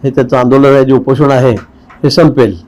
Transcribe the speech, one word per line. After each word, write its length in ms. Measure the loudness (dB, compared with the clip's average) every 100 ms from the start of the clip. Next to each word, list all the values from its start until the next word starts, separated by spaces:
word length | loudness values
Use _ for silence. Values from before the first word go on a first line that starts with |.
हे 60 | -4
त्यांचं 260 | -4 -2 -2
आंदोलन 300 | 0 2 4
आहे, 180 | 2
जे 80 | 2
उपोषण 380 | 0 0 -2 0
आहे, 220 | 0 0 -2 -8 _ _ -6
हे 80 | -2
संपेल. 460 | 0 0 0 -2 -4